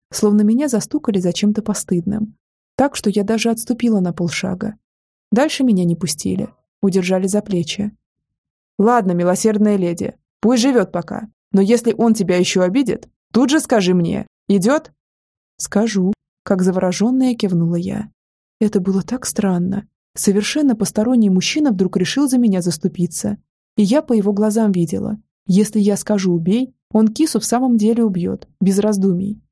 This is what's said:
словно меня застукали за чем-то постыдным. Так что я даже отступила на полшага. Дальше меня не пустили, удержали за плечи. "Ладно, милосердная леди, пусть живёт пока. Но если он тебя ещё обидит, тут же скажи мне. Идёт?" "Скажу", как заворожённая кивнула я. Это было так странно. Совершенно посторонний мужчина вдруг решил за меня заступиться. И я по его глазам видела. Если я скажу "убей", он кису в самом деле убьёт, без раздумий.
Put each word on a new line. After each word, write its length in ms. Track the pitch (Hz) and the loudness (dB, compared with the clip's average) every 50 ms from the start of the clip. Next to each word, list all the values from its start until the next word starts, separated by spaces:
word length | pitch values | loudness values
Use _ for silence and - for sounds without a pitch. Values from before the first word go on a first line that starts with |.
| _ _ | _ _
словно 300 | - - 214 208 208 208 | -4 -2 2 2 4 4
меня 260 | 214 208 226 254 302 | 4 2 2 2 0
застукали 520 | 285 233 208 - - - 302 - - 202 190 | 0 -2 -2 -2 -4 -6 -4 -2 -2 -2 0
за 120 | 180 175 | 0 -2
чем-то 300 | 170 - 208 208 208 233 | -2 0 0 0 0 -2
постыдным. 760 | 220 - 190 - - - 190 175 170 196 208 214 214 214 - _ _ _ _ _ _ _ _ | -2 -4 -4 -6 -4 -4 -4 -2 -2 -2 -4 -4 -6 -8 -10 _ _ _ _ _ _ _ _
Так 200 | - 262 285 277 | -2 -2 -2 -2
что 140 | - - 214 | -4 -4 -2
я 140 | 190 208 202 | 0 0 0
даже 260 | 202 226 220 220 233 | -2 -2 -2 0 -2
отступила 500 | 226 226 - - 247 233 240 233 220 196 | -2 -2 -4 -6 -4 -2 0 0 0 0
на 140 | 180 175 170 | 0 -2 -2
полшага. 640 | - 175 170 - - - 190 185 180 214 214 - - _ _ _ _ _ _ _ _ _ _ | -4 -4 -4 -4 -4 -6 -6 -6 -6 -8 -8 -10 -12 _ _ _ _ _ _ _ _ _ _
Дальше 320 | 208 233 285 311 - - 262 | 0 2 2 0 0 0 0
меня 200 | 247 208 185 180 | 2 2 2 2
не 100 | 170 170 | 0 -2
пустили, 540 | 165 185 - - - - 190 185 185 214 - - _ _ _ _ _ | -2 -4 -6 -6 -6 -6 -4 -4 -4 -6 -8 -12 _ _ _ _ _
удержали 460 | - 196 180 196 175 180 190 185 190 | 0 0 2 0 0 0 0 0 0
за 140 | 185 196 208 | 0 -2 -2
плечи. 540 | 208 202 196 175 165 - - - 208 214 - _ _ _ _ _ _ _ _ _ _ _ _ _ _ _ _ | -2 -2 -4 -4 -4 -4 -6 -6 -6 -8 -8 _ _ _ _ _ _ _ _ _ _ _ _ _ _ _ _
"Ладно, 340 | - 190 233 247 247 190 185 | 0 2 4 4 2 2 0
милосердная 640 | 175 175 175 180 180 180 - 220 208 208 214 208 208 | 0 0 2 0 0 2 0 0 2 2 2 2 2
леди, 400 | 196 175 170 170 - - - - _ _ _ _ _ | 2 0 -2 -4 -4 -6 -8 -10 _ _ _ _ _
пусть 240 | - 214 262 233 233 | 0 2 2 4 2
живёт 280 | 277 254 240 185 - | 4 4 2 2 0
пока. 380 | - 175 165 - - - 220 - _ _ _ _ | -2 -8 -8 -8 -10 -12 -12 -14 _ _ _ _
Но 100 | - 190 | 0 2
если 320 | 196 196 240 240 233 233 - | 4 4 2 2 2 0 0
он 160 | - 226 233 220 | 2 2 2 2
тебя 240 | 226 190 170 180 | 2 0 0 0
ещё 240 | 180 180 - - 190 | 0 0 0 0 0
обидит, 480 | 180 180 190 277 277 220 - - - - _ _ _ _ - | 0 2 0 0 0 -2 -4 -6 -8 -14 _ _ _ _ 0
тут 160 | 220 277 254 | 0 2 2
же 100 | 294 320 | 2 0
скажи 340 | - - 254 214 180 180 180 | 0 2 0 2 2 2 2
мне. 340 | 180 170 165 - - - - _ _ _ | 2 0 0 -2 -6 -8 -10 _ _ _
Идёт?" 440 | - 196 202 170 226 285 320 311 - _ _ _ _ _ _ _ _ _ _ _ _ _ | 0 0 2 2 2 0 0 -2 -6 _ _ _ _ _ _ _ _ _ _ _ _ _
"Скажу", 560 | - - - - 202 226 226 208 196 180 190 214 - _ _ _ _ - | -14 -10 -4 -2 -2 0 0 0 0 0 0 -2 -4 _ _ _ _ -4
как 180 | - 202 185 | -2 0 0
заворожённая 760 | 185 190 180 185 185 185 180 - 196 240 254 262 262 254 233 | 2 0 0 0 0 -2 0 0 0 0 0 2 0 0 0
кивнула 400 | 233 214 190 180 170 165 165 175 | -2 -2 -2 0 0 0 0 -2
я. 340 | 170 180 190 202 208 214 - _ _ _ _ _ _ _ _ _ - | -4 -4 -6 -8 -8 -10 -12 _ _ _ _ _ _ _ _ _ -2
Это 200 | 220 208 - 196 | -2 0 0 0
было 220 | 180 196 190 196 | 0 0 -2 -2
так 240 | 185 - 240 254 - | -2 -4 -6 -8 -8
странно. 600 | - - - 202 190 180 175 175 185 196 202 - _ _ _ _ _ - | -6 -4 -2 -2 0 0 -2 -2 -2 -4 -6 -8 _ _ _ _ _ -10
Совершенно 600 | - - 208 190 208 208 - - 302 302 269 233 | -4 0 0 0 0 0 -2 -2 0 2 2 2
посторонний 540 | 220 202 - - 214 214 247 262 233 214 196 | 0 -2 -2 -2 -2 0 2 2 2 4 4
мужчина 420 | 185 185 185 - - 311 302 269 | 2 2 0 0 0 0 0 2
вдруг 260 | 202 180 190 180 - | 2 0 0 0 2
решил 300 | 185 180 - - 269 294 | 0 0 0 0 0 0
за 100 | 254 262 | 2 2
меня 240 | 247 240 220 190 185 | 2 2 2 2 0
заступиться. 760 | 170 180 160 - - 180 - - 175 170 - - - 208 208 - _ _ _ _ _ _ _ | 0 -2 -2 -2 -4 -4 -2 -2 -4 -4 -4 -6 -6 -6 -6 -8 _ _ _ _ _ _ _
И 60 | - 208 | 0 2
я 180 | 180 247 302 | 2 2 2
по 120 | 302 - 240 | 2 2 0
его 200 | 214 190 208 208 | 0 2 0 0
глазам 380 | 202 214 214 208 226 220 208 | 0 0 0 0 2 2 2
видела. 460 | 190 180 170 - 190 190 208 214 214 - - _ _ _ _ | 2 0 0 -2 -2 -4 -6 -6 -8 -10 -12 _ _ _ _
Если 340 | - 180 196 214 214 - 214 | 0 2 2 2 2 0 0
я 180 | 196 208 202 | 2 2 0
скажу 360 | 185 - - 214 202 185 185 175 | 0 -2 -2 -2 0 0 0 0
"убей", 400 | 170 165 180 208 240 262 - _ _ _ _ | 0 0 0 0 0 -2 -4 _ _ _ _
он 160 | - 220 226 | 0 2 2
кису 320 | 220 220 - 320 311 - 208 | 2 2 0 -2 0 0 -2
в 60 | 214 | -2
самом 320 | - 233 240 262 262 233 | -2 -2 0 2 2 2
деле 260 | 220 208 220 233 240 226 | 2 2 2 2 2 0
убьёт, 440 | 214 185 175 175 190 190 - - - _ - | 0 -2 -2 -4 -4 -6 -8 -12 -14 _ -2
без 200 | 180 190 190 202 | 0 0 2 2
раздумий. 600 | 202 214 208 196 190 196 175 180 190 208 214 - _ _ | 2 0 0 0 0 0 0 0 -4 -6 -8 -10 _ _